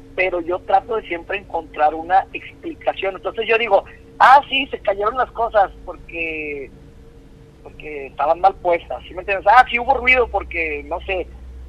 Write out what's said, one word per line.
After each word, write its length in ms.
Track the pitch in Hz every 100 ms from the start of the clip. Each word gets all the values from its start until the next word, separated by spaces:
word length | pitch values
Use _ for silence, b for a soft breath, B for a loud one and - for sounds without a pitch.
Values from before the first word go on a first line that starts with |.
| -
pero 260 | - 185 175
yo 160 | 165 180
trato 360 | - 196 190 220
de 120 | -
siempre 300 | 170 170 196
encontrar 560 | 190 165 156 151 151
una 320 | 160 165 190 175
explicación. 800 | - - - 170 151 - - 190 185
Entonces 300 | 190 226 214
yo 80 | 226
digo, 280 | 233 196 - B B -
ah, 220 | 214 277 269
sí, 180 | 269 269
se 120 | 233
cayeron 360 | - 196 208 254
las 140 | 226
cosas 400 | - 226 214 180 - 175
porque, 840 | 151 - 165 165 156 151 143 127 - - - - - - - - -
porque 460 | - - 151 147 135
estaban 320 | - 143 170
mal 140 | 190 196
puestas, 460 | 180 165 - 127 -
¿sí 60 |
me 60 | 175
entiendes? 260 | 202 190 202
Ah, 160 | 240 247
sí 80 | 233
hubo 160 | 247
ruido 340 | 254 247 254 226
porque, 560 | - - 170 160 147 143
no 120 | 180
sé, 240 | 190 190 - - - -